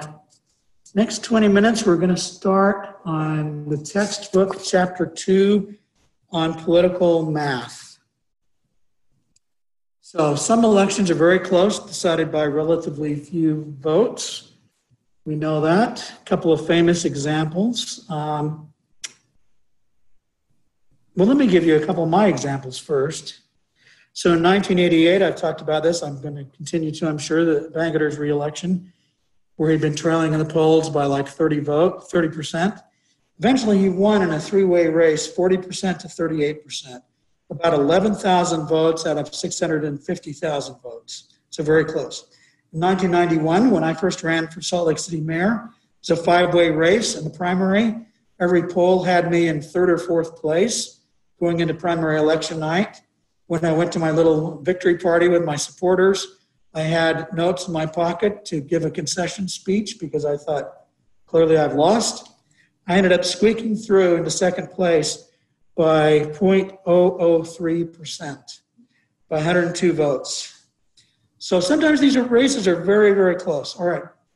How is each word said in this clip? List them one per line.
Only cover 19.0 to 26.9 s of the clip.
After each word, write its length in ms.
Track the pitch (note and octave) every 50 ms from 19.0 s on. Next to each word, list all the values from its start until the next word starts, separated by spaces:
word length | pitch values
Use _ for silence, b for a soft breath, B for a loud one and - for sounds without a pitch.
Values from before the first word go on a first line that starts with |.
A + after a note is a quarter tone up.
| - - _ _ _ _ _ _ _ _ _ _ _ _ _ _ _ _ _ _ _ _ - _ _ _ _ _ _ _ _ _ _ _ _ _ _ _ _ _ _ _ _
well, 120 | E3+ F#3+
let 100 | A3+ C#4
me 100 | D4 C4+
give 180 | G#3 F3+ E3+ E3
you 100 | E3 D#3
a 80 | D3+ D3+
couple 180 | - F3 F3 E3
of 60 | D#3+
my 180 | E3+ G3 G#3+
examples 500 | F#3+ D3 C3 - C#3 C3+ C3 C3+ C3 B2+
first. 640 | - - - D3+ C3+ C#3 D#3+ D#3 - - - - - _ _ _ _ _ _ b b b b b b b b _
So 200 | - - F3+ E3+
in 80 | E3 E3
nineteen 340 | F3+ G3 G3+ F#3+ - F#3
eighty-eight, 460 | F3+ F3 E3+ E3 E3 D#3+ E3+ F3+ G3 F#3
I've 120 | D#3 -
talked 260 | - F3 D#3+ D#3 -
about 200 | D3+ D#3 D3+ D#3
this. 220 | D3+ E3 E3+ - E3
I'm 180 | C#3+ C#3 C3
gonna 240 | C#3 D3 C#3+ C#3+ C#3
continue 460 | - _ - D3 - F3+ E3 D#3+ D#3